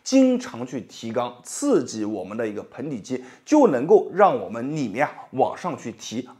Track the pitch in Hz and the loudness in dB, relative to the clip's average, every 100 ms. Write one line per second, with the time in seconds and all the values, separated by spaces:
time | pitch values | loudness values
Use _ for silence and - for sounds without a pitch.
0 | - 269 262 247 - 226 127 135 - - | 0 4 4 2 -4 -10 -10 -10 -12 -12
1 | 113 117 123 - - - 285 196 120 110 | -8 -4 -6 -8 -14 -6 2 2 0 -4
2 | 104 107 95 110 110 101 95 - 143 120 | -6 -6 -8 -6 -6 -6 -12 -12 -10 -10
3 | 90 127 - - - 302 240 123 156 208 | -8 -10 -10 -16 2 6 6 4 4 4
4 | - 175 190 127 92 113 131 156 120 107 | 4 4 4 4 -4 -8 -6 -4 -4 -2
5 | 143 - - 127 117 - 180 131 120 101 | -4 -4 -6 -2 -2 -2 -8 -8 -10 -12
6 | - 110 - | -10 -10 -10